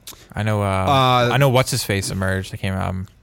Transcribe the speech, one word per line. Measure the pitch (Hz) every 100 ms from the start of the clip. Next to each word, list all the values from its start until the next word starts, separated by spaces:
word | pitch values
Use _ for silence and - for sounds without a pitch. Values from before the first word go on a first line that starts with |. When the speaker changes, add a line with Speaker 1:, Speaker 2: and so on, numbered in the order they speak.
| - - -
Speaker 1:
I | 104
know, | 107 107
uh, | 101
Speaker 2:
Uh, | 95 95 135 127 123 120
Speaker 1:
I | 120
know | 139
what's-his-face | 123 127 127 - 98 -
emerged. | 95 95 95 98
I | 101
can't | 98 95
remember. | 92 92 98 _